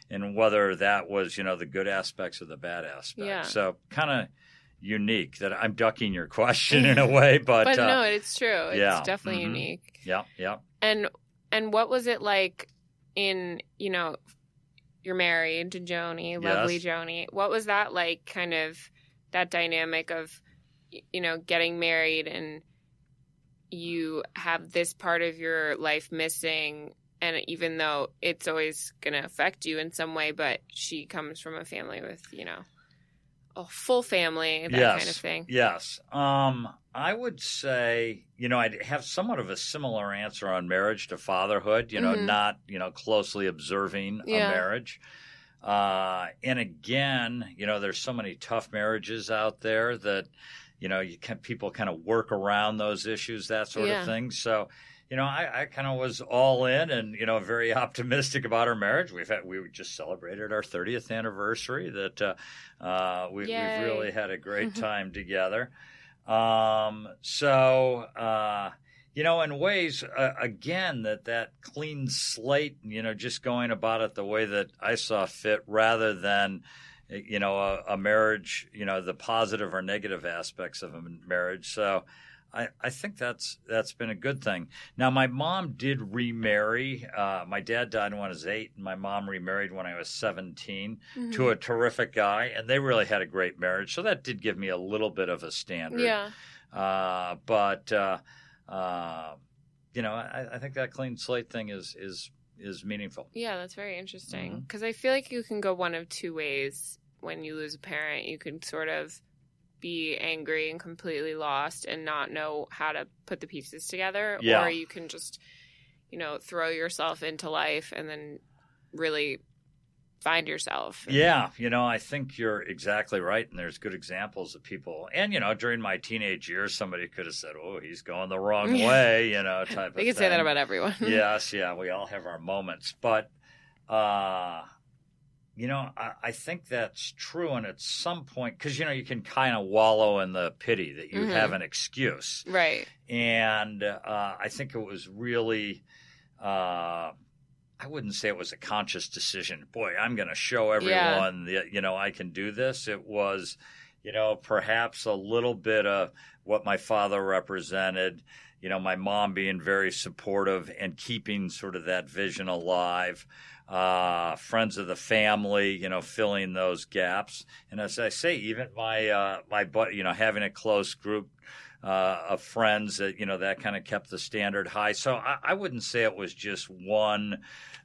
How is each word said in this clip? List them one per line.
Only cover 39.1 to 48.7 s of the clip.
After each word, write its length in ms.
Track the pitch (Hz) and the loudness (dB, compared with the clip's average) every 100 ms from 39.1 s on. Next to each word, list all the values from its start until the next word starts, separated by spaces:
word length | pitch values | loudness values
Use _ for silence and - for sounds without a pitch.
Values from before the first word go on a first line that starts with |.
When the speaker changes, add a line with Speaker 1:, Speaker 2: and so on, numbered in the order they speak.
| - 214 180 | -2 -2 -2
Speaker 1:
of 100 | 95 | -4
a 60 | 92 | -6
similar 560 | - 151 135 110 101 | -6 -4 -4 -2 -2
answer 360 | 101 104 - 98 | -4 -6 -4 -2
on 200 | 92 87 | 0 2
marriage 400 | 92 104 104 - | 2 2 0 -6
to 100 | 90 | -8
fatherhood, 760 | - 92 98 101 104 110 117 | -2 0 2 2 4 2 2
you 80 | 104 | 0
know, 140 | 95 | 2
Speaker 2:
Mm-hmm. 120 | 104 101 | 2 2
Speaker 1:
not, 320 | 104 104 104 - | 4 2 0 -10
you 100 | 95 | -8
know, 120 | 92 | -6
closely 540 | - - 107 98 101 95 | -6 2 2 2 0 -2
observing 760 | 80 71 98 95 98 101 107 - | -2 -2 0 0 -2 -6 -6 0
Speaker 2:
Yeah. 220 | 220 101 | 2 4
Speaker 1:
a 60 | |
marriage. 460 | 92 92 117 117 - - - - - _ _ | 2 0 -2 -6 -18 -20 -20 -20 -20 _ _
Uh, 640 | 101 101 101 95 95 92 87 - | 0 4 4 4 2 0 -4 -6
and 140 | 127 123 | -2 -2
again, 920 | 98 78 - 131 139 131 117 123 101 90 | -2 -6 -2 0 2 0 -2 -4 -8 -6
you 80 | 104 | -2
know, 140 | 104 | 0
there's 180 | 101 - | -2 -4
so 140 | - | -4
many 240 | 120 101 78 | -4 -6 -8
tough 340 | - 117 - | -4 -4 -2